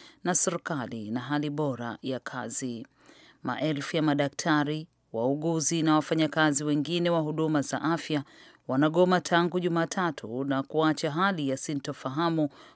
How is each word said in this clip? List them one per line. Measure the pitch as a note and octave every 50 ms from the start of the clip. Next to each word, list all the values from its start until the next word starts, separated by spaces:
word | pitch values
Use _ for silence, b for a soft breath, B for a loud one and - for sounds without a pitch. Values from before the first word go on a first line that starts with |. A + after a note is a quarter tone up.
| B B B B B
na | F3 F3+
serikali | - - F#3+ E3+ E3+ - - E3 C3+ A#2 - A#2 A2+ G#2 G#2
na | A2+ B2
hali | A#2+ C3+ D3 D3 D3 D3+
bora | D3 D3+ D3+ C#3 B2 A2+ A#2+ A#2 - -
ya | - C3 C3 A#2+
kazi. | - - - B2+ A2+ A#2 A2+ - C3+ B2 A#2 A2+ - - B B B B B B B B B B
Maelfu | B B2+ B2 G#2+ C#3 D#3 D3+ C#3 C#3+ - -
ya | D#3+
madaktari, | D3+ D3+ C#3+ C#3+ C#3+ C#3 - - - E3+ D3+ D3+ C#3+ D3 D3+ D#3 D#3+ - _ _ _ _
wauguzi | - A2+ A#2 C3 C#3+ D3+ D#3 E3+ E3 D#3+ D3 - E3+ E3
na | D#3 D#3+ D#3
wafanyakazi | D#3 D3+ - D#3+ D#3+ D#3 D3+ - D#3+ D#3 D3+ C#3+ D3 D3+
wengine | D3+ D3 D3+ C#3 D#3 F3 F3 E3+ F3
wa | E3+ E3
huduma | D#3 D3+ D3+ D#3 D#3+ D#3 D#3 C#3+
za | C3 - C#3 -
afya | - D#3 E3+ D#3 - - D#3 C#3 C#3 B B B B B B B B -
wanagoma | B2+ C3+ D3+ D#3 D#3+ F3 F3+ F#3 F#3 F3
tangu | - - F3 E3+ F3 E3+ E3 F3+
Jumatatu | F3 F3 E3+ E3 E3 - - G3 F3+ E3 C#3+ - - G#2+ A#2 C3 C#3
na | C#3 C#3 C3+
kuacha | C3+ - - D3+ D#3 D#3 D3 - - D3+
hali | C#3+ E3 F#3+ G3+ F#3+ D#3+ C#3+ C3+
ya | C3
sintofahamu, | - - - D3+ C#3 - D3+ C#3 - - C3 C3+ D#3 E3+ E3+ E3 D#3+ D3+ C#3+ B B B B B